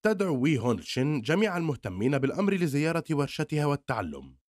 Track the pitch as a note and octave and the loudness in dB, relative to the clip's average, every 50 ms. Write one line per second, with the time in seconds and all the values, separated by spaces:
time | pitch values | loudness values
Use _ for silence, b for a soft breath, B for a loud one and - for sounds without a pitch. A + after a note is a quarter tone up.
0 | - G#3+ G#3+ F#3 G3 F3+ D3 B2 B2 D#3+ D#3 A#2+ G#2 B2 A#2 F2+ - - - B2+ | 2 2 2 2 0 0 2 2 4 2 2 2 2 0 0 0 -2 -6 -2 0
1 | C3 D3 D3+ C3+ G#2+ B2 D#3+ F#3+ A3 G#3 F3+ F3 E3+ D#3 C3+ - - G#2+ F2+ F#2 | 0 0 0 -2 0 0 2 2 2 0 0 -2 -2 -2 -4 -4 -6 -8 -4 0
2 | G#2+ C3+ D3 C3+ C3 C3+ - E3+ G3+ G3 G3 F#3 F3 D#3 C3 C#3+ D3+ D#3+ E3 E3 | 0 2 2 2 0 0 0 0 0 2 2 2 0 0 0 0 0 0 0 -2
3 | D#3 - D#3 C#3+ C#3+ - - - D#3 - D#3 D3+ D3 D3 C#3+ C#3 _ - C3 A2 | -2 0 0 0 0 -2 -2 -6 -4 -2 0 0 2 2 0 -2 _ -4 -4 -4
4 | F#2+ D#2+ C#2+ C2+ C2+ C2+ C2 _ _ | -4 -6 -8 -10 -14 -18 -20 _ _